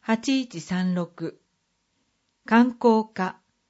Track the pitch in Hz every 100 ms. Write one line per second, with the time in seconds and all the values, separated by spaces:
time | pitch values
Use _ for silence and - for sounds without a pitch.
0 | - 226 226 269 247 170 160 180 185 180
1 | 175 - 165 - _ _ _ _ _ _
2 | _ _ _ _ - 226 247 240 240 220
3 | 220 - 185 - _ _ _